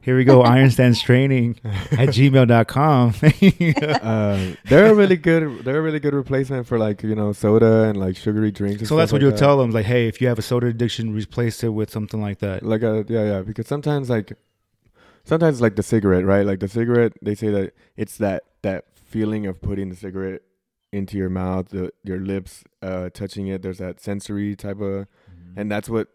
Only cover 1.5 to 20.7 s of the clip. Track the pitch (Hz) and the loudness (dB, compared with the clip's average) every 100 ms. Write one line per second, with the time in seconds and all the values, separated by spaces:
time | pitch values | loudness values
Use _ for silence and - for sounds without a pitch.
1.5 | 117 113 98 - 123 135 110 139 135 123 | -4 -8 -8 -4 0 0 4 4 4 4
2.5 | 117 110 - 151 139 123 110 151 - 196 | 4 2 0 2 4 2 2 0 4 2
3.5 | - 170 151 151 151 110 110 104 101 95 | 4 0 0 0 -2 -2 -2 0 -2 -4
4.5 | 85 - 143 214 214 202 180 156 165 156 | -8 2 6 8 6 4 2 2 0 0
5.5 | 120 120 143 160 151 143 143 131 135 131 | -6 -4 -2 -2 -2 -2 -2 -2 -4 -2
6.5 | 135 120 120 107 104 110 107 104 104 107 | -6 -4 -2 -2 -2 -4 -2 -4 -2 2
7.5 | 110 113 113 110 104 95 92 - 107 107 | 4 6 4 2 0 -4 -4 -4 -2 -2
8.5 | 98 101 104 110 151 165 143 139 107 143 | -2 -6 -6 -2 0 2 4 2 4 4
9.5 | 143 123 113 104 123 113 - 127 117 - | 4 2 0 0 0 0 0 -2 -2 -2
10.5 | 123 120 117 120 - 113 107 101 - 120 | -2 -2 -2 -4 -4 -6 -6 -8 -4 -6
11.5 | - 117 110 107 110 107 110 104 98 101 | -4 -6 -4 -6 -6 -8 -6 -6 -6 -6
12.5 | 95 - 110 113 110 101 113 107 101 95 | -6 -4 -4 -2 -4 -2 -2 -2 -4 -6
13.5 | 110 113 147 147 147 131 117 98 104 _ | -10 -8 -6 -4 -4 -2 -4 -6 -16 _
14.5 | _ _ _ _ _ _ _ _ 160 165 | _ _ _ _ _ _ _ _ 0 2
15.5 | 135 117 101 98 117 101 90 95 98 101 | 2 0 0 -2 0 2 2 2 2 2
16.5 | 98 98 117 117 120 117 - 104 104 107 | -2 -6 -4 0 2 2 -2 -8 -4 -2
17.5 | 104 95 _ _ - 107 - 104 95 - | -2 -4 _ _ -12 -12 -4 -4 -4 -10
18.5 | _ 104 95 - _ _ 110 110 110 104 | _ -8 -8 -10 _ _ -6 -4 -4 -8
19.5 | 90 - 98 98 90 98 92 95 92 _ | -8 -8 -8 -8 -10 -12 -10 -8 -10 _
20.5 | _ _ | _ _